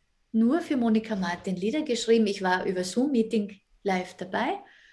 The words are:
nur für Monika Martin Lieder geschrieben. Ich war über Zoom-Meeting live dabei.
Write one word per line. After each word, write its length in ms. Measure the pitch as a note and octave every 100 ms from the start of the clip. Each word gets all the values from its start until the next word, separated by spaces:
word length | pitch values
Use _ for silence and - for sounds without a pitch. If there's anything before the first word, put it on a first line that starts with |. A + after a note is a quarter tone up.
| _ _ _
nur 300 | A3 A3+ D#4+
für 160 | E4+ C#4
Monika 380 | A#3 A3 A3 G#3
Martin 400 | F3 F3 - F3+
Lieder 260 | G3+ D4+
geschrieben. 440 | D4 A#3 - A#3 G#3
Ich 140 | G3+
war 240 | F#3 F#3 -
über 180 | F3+
Zoom-Meeting 760 | F3+ A#3+ C#4+ B3 A3 A3+ G3 - _ _
live 320 | G3+ F#3 F3+ -
dabei. 440 | F#3 G3 B3 G4 - - _